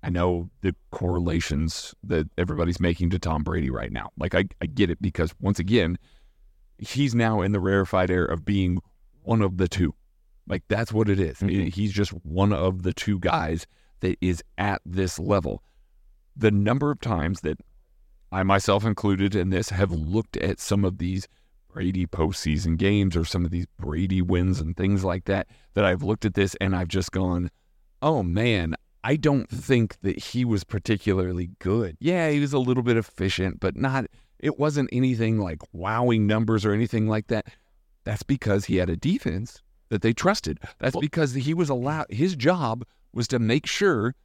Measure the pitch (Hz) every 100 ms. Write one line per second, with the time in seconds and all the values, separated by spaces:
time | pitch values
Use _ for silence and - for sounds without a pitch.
0 | - 87 90 87 87 _ 98 87 _ -
1 | 90 90 85 85 - 73 80 - - -
2 | 101 82 78 - 90 80 85 87 87 82
3 | 87 92 85 78 76 - 69 62 55 57
4 | 50 - 80 - 185 - 87 101 98 82
5 | 101 - 80 - 95 101 90 117 82 90
6 | _ - - _ - _ _ _ - 127
7 | 143 117 113 110 90 104 92 98 95 95
8 | 92 90 85 85 78 101 92 90 - _
9 | _ _ - 113 101 92 90 98 82 -
10 | _ _ _ _ - 92 - 104 117 107
11 | 104 98 87 62 101 98 87 90 107 98
12 | 101 87 73 85 101 90 92 92 90 87
13 | - 98 87 160 78 82 - _ _ -
14 | 92 - 92 87 - - 101 98 - 90
15 | 95 - 87 101 - 50 _ _ _ _
16 | - _ _ - 110 104 101 127 147 147
17 | 117 92 76 95 78 - - _ _ _
18 | _ _ _ 95 95 98 - 101 107 101
19 | 104 95 98 98 90 92 90 92 98 85
20 | 78 98 110 - 85 - - 101 98 95
21 | 90 95 - _ _ _ _ - 90 92
22 | 87 - 80 80 - 76 90 82 98 104
23 | 98 85 82 95 87 87 90 _ - 76
24 | 95 95 90 90 92 92 78 85 95 101
25 | 92 90 - 98 - _ _ - 101 90
26 | 78 110 107 95 95 - 95 92 90 95
27 | 90 - 92 87 87 _ _ _ _ _
28 | 143 156 90 87 120 107 82 80 _ _
29 | 113 151 147 143 - - - 131 110 -
30 | 98 - - 123 123 107 - 107 - 104
31 | - 95 90 87 87 92 92 107 101 78
32 | 143 180 165 147 143 139 127 123 120 113
33 | 104 - 95 - 92 - 95 - 135 135
34 | 117 _ _ _ - - 147 147 135 123
35 | 131 120 113 110 95 76 - - 92 110
36 | 123 113 104 107 110 110 107 104 117 117
37 | 107 107 107 110 - - _ _ _ _
38 | - 107 - 139 - 101 101 104 90 87
39 | 135 214 - 87 - - _ _ _ 110
40 | 113 117 180 208 - - - - - -
41 | 147 170 151 127 131 165 160 131 127 156
42 | - 104 175 165 127 180 131 117 123 _
43 | _ - 117 127 110 131 - - 202 135
44 | 110 135